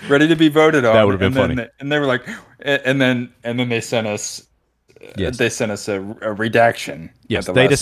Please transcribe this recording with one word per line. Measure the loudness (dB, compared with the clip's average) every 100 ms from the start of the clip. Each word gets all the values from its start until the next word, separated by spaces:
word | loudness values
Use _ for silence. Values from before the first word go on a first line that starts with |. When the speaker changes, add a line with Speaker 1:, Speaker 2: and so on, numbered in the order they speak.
| 0
Speaker 1:
ready | 2 4
to | 4
be | 4
voted | 4 4 4 4
on. |
Speaker 2:
That | 4
would | 4
have | 2
been | 0
Speaker 1:
And | 2
then | 0
Speaker 2:
funny. | -2
Speaker 1:
they, | -8 -10
and | -4
they | -2
were | 0
like, | -2 -4 -16 -18 -10
a-, | -4 -2 0
and | 2
then, | 2 0 -4 _
and | -6 -4
then | -2
they | -4
sent | -2 -4 -2
us, | -6 -8 -14 _ _ _ _ _ -20 -14 -6
Speaker 2:
Yes. | -6 -2
Speaker 1:
they | -2
sent | -2 -4
us | -4 -6
a, | -6 -6 -8
a | -8
redaction | -4 0 2 2 0 -10 -14 -16 _ -6
Speaker 2:
Yes, | -4
Speaker 1:
at | 0
the |
Speaker 2:
they | 2 4
Speaker 1:
last | 2